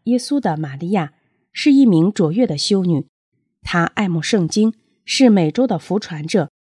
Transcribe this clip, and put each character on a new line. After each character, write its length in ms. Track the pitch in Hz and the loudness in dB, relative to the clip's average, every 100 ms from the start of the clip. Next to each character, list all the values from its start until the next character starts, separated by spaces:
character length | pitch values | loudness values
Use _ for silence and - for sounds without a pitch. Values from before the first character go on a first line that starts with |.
耶 140 | - 247 | -4 -4
稣 220 | - 285 | -2 -4
的 160 | 208 156 | -2 -4
玛 180 | 156 135 | -8 -8
利 160 | 170 | -4
亚， 220 | 202 143 _ _ _ _ | -4 -4 _ _ _ _
是 200 | - 302 | -4 2
一 140 | 277 254 | 6 6
名 260 | 165 180 | 6 2
卓 200 | 208 160 | 2 0
越 140 | 190 240 | 0 -2
的 120 | 143 | -2
修 260 | - 196 | -2 0
女。 240 | 180 147 - _ _ _ _ _ | 0 -2 -4 _ _ _ _ _
她 240 | - 175 170 | -6 -2 -2
爱 240 | - 202 | -2 -2
慕 120 | 165 | -2
圣 260 | - 214 160 | -2 -2 0
经， 260 | 208 220 - _ _ - | 0 0 -2 _ _ -10
是 240 | - 254 | 2 4
美 200 | 202 156 | 4 2
洲 160 | 190 254 | 0 -2
的 140 | 175 | -4
福 180 | - 180 | -4 -6
传 300 | - 151 156 | -6 -12 -4
者。 220 | - 143 _ | -2 -2 _